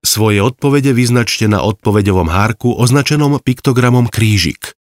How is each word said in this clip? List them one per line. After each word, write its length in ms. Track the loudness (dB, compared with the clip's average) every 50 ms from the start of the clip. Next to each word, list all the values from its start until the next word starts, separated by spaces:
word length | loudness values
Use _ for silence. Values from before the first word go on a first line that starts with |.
| -4
Svoje 400 | -4 -2 0 0 0 2 2 0
odpovede 480 | -2 -2 _ -2 0 0 2 0 0 0
vyznačte 560 | 0 0 2 0 0 0 -2 -4 -2 0 0
na 160 | 0 0 0
odpoveďovom 640 | -2 -4 _ _ 0 0 0 2 2 0 0 0 0
hárku 480 | 0 0 0 -2 -4 _ -4 -4 -2
označenom 640 | 0 0 0 2 0 0 0 0 0 0 0 0 -2
piktogramom 640 | _ -4 -4 -2 -2 -2 0 2 2 2 2 2 0
krížik. 720 | 0 0 0 0 2 2 0 0 -4 -6 -8 -14 -18 -18 _ _